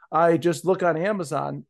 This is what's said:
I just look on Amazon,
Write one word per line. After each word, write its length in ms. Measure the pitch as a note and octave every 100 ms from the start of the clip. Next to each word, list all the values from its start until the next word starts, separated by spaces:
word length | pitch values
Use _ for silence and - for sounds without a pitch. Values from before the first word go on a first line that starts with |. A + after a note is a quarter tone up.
| -
I 240 | D#3+ E3+ E3
just 300 | E3+ E3+ E3
look 160 | F#3+
on 160 | F3+ D#3+
Amazon, 680 | F#3+ G#3 D3+ C#3+ C#3+ C#3+